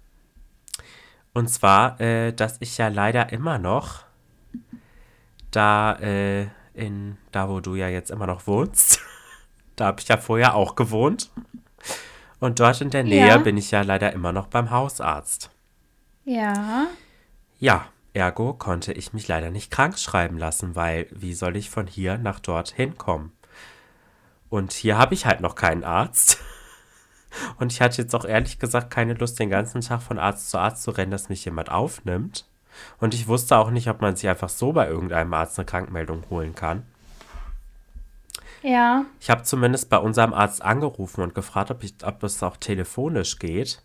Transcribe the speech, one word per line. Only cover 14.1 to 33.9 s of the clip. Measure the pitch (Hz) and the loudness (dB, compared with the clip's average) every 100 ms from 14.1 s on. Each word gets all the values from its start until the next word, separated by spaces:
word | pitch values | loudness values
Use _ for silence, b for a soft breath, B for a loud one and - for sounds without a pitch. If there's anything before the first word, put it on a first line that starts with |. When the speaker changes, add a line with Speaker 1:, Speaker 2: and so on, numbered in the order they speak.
Speaker 1:
immer | 92 87 | 0 -2
noch | 92 - | -2 -2
beim | 123 117 | -2 0
Hausarzt. | 120 135 - 82 73 - - - _ _ _ _ _ _ _ | 0 -2 -2 -2 -2 -4 -10 -10 _ _ _ _ _ _ _
Speaker 2:
Ja. | 277 233 208 202 208 233 330 349 B B B _ _ _ | -6 -2 0 -2 -2 0 -2 -4 B B B _ _ _
Speaker 1:
Ja, | 131 92 - _ _ | 2 2 0 _ _
ergo | 101 90 - 120 | 0 0 0 -4
konnte | 120 - 87 90 | -4 -4 -4 -4
ich | - - | -8 -10
mich | 110 104 | -10 -4
leider | 82 82 | -4 -4
nicht | 98 - | -8 -6
krank | - 147 190 | 0 0 -2
schreiben | - 95 85 82 | -4 -2 -2 -2
lassen, | 80 - 92 85 | -4 -4 -6 -4
weil | 85 82 85 | -2 -2 -6
wie | - 92 | -10 -10
soll | 85 90 95 | -6 -4 -4
ich | 101 | -6
von | - 92 | -8 -8
hier | - 92 104 | -6 -4 -4
nach | 110 95 | -4 -6
dort | - 82 - | -4 -4 -4
hinkommen? | - 123 - - 80 78 - b b b b b b b b b b _ | -4 -4 -4 -6 -6 -6 -16 b b b b b b b b b b _
Und | 104 95 | -4 -4
hier | - 110 107 | -2 0 4
hab | 131 | 4
ich | 190 120 | 2 0
halt | 95 | 0
noch | 87 - | -2 0
keinen | 90 82 | 0 0
Arzt. | 85 95 135 - - - | 0 0 0 2 2 2
<laughs> | - - - - _ _ _ _ _ - - - | -4 -20 -20 -20 _ _ _ _ _ -12 -12 -6
Und | 123 | -4
ich | - | 4
hatte | 123 120 | 4 4
jetzt | 117 | -2
auch | 117 | -2
ehrlich | 101 110 120 - | 0 0 0 -2
gesagt | 120 123 120 | -2 -2 -2
keine | - 117 | -2 -2
Lust, | 113 120 - | -2 -4 -2
den | 107 | 0
ganzen | 98 113 123 | 0 -2 -6
Tag | 117 120 | -4 -6
von | - 104 | -4 -2
Arzt | 92 202 - | -2 -2 -4
zu | - | -2
Arzt | 101 - | -2 -2
zu | - | -6
rennen, | - 95 | -4 -4
dass | 98 - | -4 -8
mich | 92 | -8
jemand | - 80 80 | -6 -8 -4
aufnimmt. | 90 143 - 98 90 170 - - _ b b b - | -2 -2 -4 -6 -4 -6 -10 -16 _ b b b -4
Und | 117 | -2
ich | 120 110 | -2 -2
wusste | 120 120 117 | -2 4 4
auch | 110 | 4
nicht, | 120 | 0
ob | 117 | -2